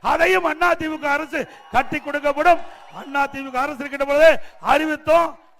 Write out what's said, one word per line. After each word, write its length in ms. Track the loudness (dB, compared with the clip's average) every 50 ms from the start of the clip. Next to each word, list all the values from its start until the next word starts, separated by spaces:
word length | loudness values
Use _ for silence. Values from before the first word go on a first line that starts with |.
| -2 -2
அதையும் 360 | 0 0 2 2 2 0 0 -2
அண்ணா 180 | -2 0 0 0 0 0
தி 60 | -4 -8
மு 40 | -8 -6
க 60 | -4 -2 -2
அரசு 240 | -2 -4 -6 -6 -8 -8 -8 -12 -20 -18 -2 -2
கட்டி 240 | -2 0 0 -6 -8 -6
கொடுக்கப்படும். 560 | -6 -6 -2 -2 -2 -2 2 4 4 4 4 0 -12 -16 -20 -20 -20 -18 -16
அண்ணா 240 | -16 -8 -4 -4 -4 -4 -4
தி 80 | -12 -12
மு 60 | -8 -4
க 20 | -4 -4
அரசு 180 | -4 -6 -8
இருக்கின்ற 240 | -10 -10 -4 -6 -2 0
பொழுது 200 | 4 6 6 6 6 4 -2 -8 -14 -8 0 2
அறிவித்தோம் 560 | 2 2 2 -2 -4 -4 0 2 2 2 2 0 -6 _ _ _ _